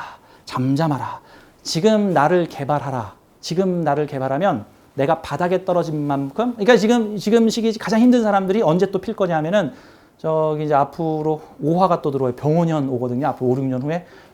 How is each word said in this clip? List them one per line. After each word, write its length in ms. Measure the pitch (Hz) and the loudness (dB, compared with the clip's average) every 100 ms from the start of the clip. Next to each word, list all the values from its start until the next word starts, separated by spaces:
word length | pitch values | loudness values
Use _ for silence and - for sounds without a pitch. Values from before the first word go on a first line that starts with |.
| - - _ - | -12 -18 _ -20
잠잠하라. 760 | - 131 127 139 165 131 110 - - - - _ | -10 -4 -2 0 0 -2 -6 -12 -18 -20 -20 _
지금 500 | - 165 214 214 202 | -8 0 2 2 2
나를 340 | 151 151 180 165 | 2 4 2 0
개발하라. 680 | - 139 147 135 127 101 - _ _ | -6 -4 -4 -2 -6 -8 -14 _ _
지금 400 | - 170 190 175 | -4 -2 0 0
나를 240 | 147 139 | 0 0
개발하면 600 | 147 135 131 135 196 117 104 _ _ | -2 -4 -2 0 0 -2 -6 _ _
내가 260 | - 139 160 | -2 0 0
바닥에 440 | - 143 180 180 | -4 -4 0 0
떨어진 400 | 185 175 160 151 147 | 0 -2 0 -4 -2
만큼, 460 | 139 139 214 240 | -2 -2 -4 -4
그러니까 240 | 226 202 240 | 0 4 4
지금, 400 | 214 240 214 208 | 4 2 0 -4
지금 320 | 202 233 226 | 2 4 4
시기 260 | 226 226 214 | 2 -2 -2
가장 240 | - 220 | 0 4
힘든 200 | 247 247 | 6 6
사람들이 400 | 214 196 190 190 | 4 2 2 2
언제 300 | 165 175 190 | 2 4 2
또 80 | 185 | -2
필 160 | - | -6
거냐 200 | 208 185 160 | -2 0 0
하면은 360 | 156 208 143 - - - _ _ | 0 0 0 -6 -20 -20 _ _
저기 480 | 160 160 156 151 | -2 0 0 -2
이제 80 | 151 | 0
앞으로 680 | 143 143 - 160 156 156 156 - - | 2 0 -2 -4 -2 -2 -4 -8 -6
오화가 400 | 147 175 185 165 | -2 2 2 2
또 100 | 151 | 0
들어와요. 240 | 135 131 | -2 -2
병원년 520 | 123 143 165 165 156 135 | 0 0 2 2 0 -2
오거든요. 380 | 123 123 123 143 | -4 -4 -2 -4
앞으로 220 | 123 127 | -2 0
오, 40 | 127 | 0
육 60 | |
년 180 | 135 127 | -2 -4
후에 240 | 143 175 - - - | -4 -6 -8 -20 -20